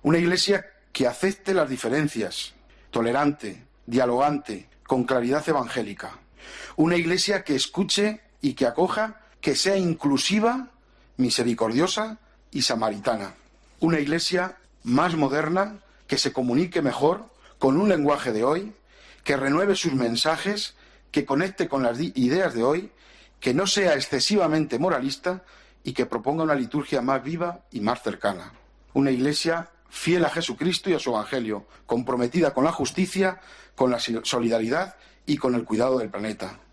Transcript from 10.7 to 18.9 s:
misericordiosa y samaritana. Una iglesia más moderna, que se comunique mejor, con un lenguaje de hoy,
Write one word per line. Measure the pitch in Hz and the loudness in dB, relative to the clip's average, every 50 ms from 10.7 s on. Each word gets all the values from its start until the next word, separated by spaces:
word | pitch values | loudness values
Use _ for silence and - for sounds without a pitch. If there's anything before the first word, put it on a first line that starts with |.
| _ _ _ _ _ _ _ _ _ - 127 117 | _ _ _ _ _ _ _ _ _ -2 0 0
misericordiosa | - - 117 123 117 - 113 110 113 131 170 185 - 214 214 220 220 - _ _ _ _ _ _ | 2 0 0 0 0 0 -2 0 2 0 0 0 0 -4 -4 -6 -8 -16 _ _ _ _ _ _
y | - 143 | -4 -2
samaritana. | 120 - 131 113 110 110 104 104 101 131 113 104 98 95 - - _ _ _ _ _ _ _ _ | -2 0 0 0 0 -2 -2 -2 -2 -2 -2 -2 -6 -10 -14 -20 _ _ _ _ _ _ _ _
Una | - 165 170 151 | 2 2 2 2
iglesia | 143 143 156 170 - - 180 175 180 185 - _ _ _ _ _ | 2 0 -2 -2 -2 0 0 0 -2 -2 -8 _ _ _ _ _
más | _ 117 123 139 165 180 165 | _ 0 2 2 4 2 2
moderna, | 160 147 135 135 151 151 156 175 185 202 214 214 - _ _ _ _ _ - | 2 0 2 2 0 0 0 0 0 0 -2 -6 -16 _ _ _ _ _ -4
que | 143 131 | -2 0
se | - 139 | 0 -2
comunique | - 131 127 123 120 143 185 175 - 175 | -2 -2 0 2 2 2 2 2 0 0
mejor, | 151 131 117 - 139 156 180 208 - - _ _ _ - - _ | 0 0 0 2 2 2 2 0 -6 -18 _ _ _ -20 -6 _
con | - 135 135 | 2 4 4
un | 165 202 214 | 4 4 4
lenguaje | 185 156 143 143 147 - - 131 | 4 4 2 2 0 0 -2 -2
de | 110 107 | 0 0
hoy, | 117 131 151 180 202 214 208 _ _ _ | 2 2 0 -2 -4 -8 -14 _ _ _